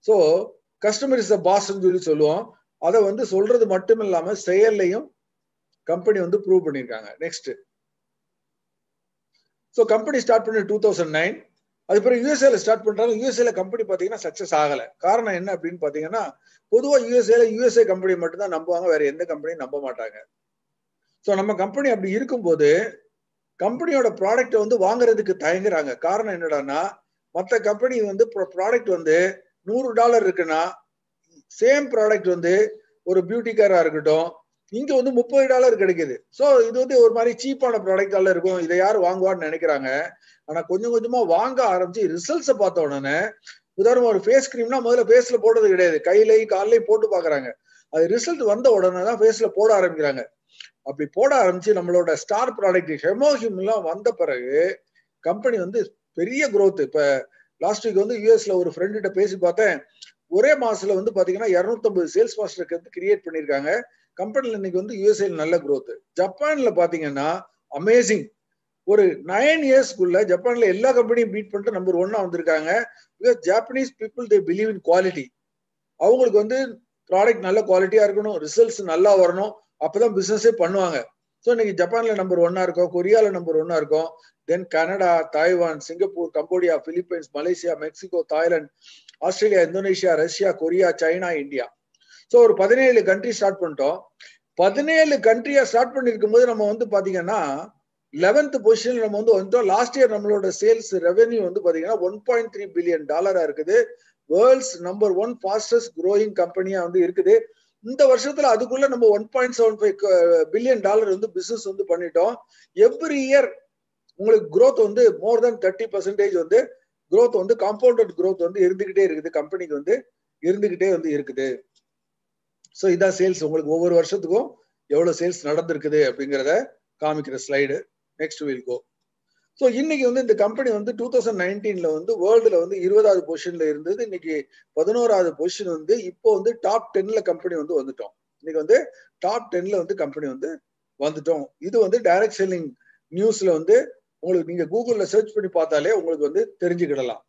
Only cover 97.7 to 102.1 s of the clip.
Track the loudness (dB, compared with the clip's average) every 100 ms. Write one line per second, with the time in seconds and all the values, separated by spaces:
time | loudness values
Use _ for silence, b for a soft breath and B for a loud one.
97.7 | _ _ _ _ 0 4 4 2 2 2
98.7 | 2 0 -2 -2 0 2 2 2 0 2
99.7 | 0 0 2 2 2 0 0 -2 0 2
100.7 | 2 0 -2 2 4 2 2 -2 -2 -2
101.7 | -2 -4 -2 -4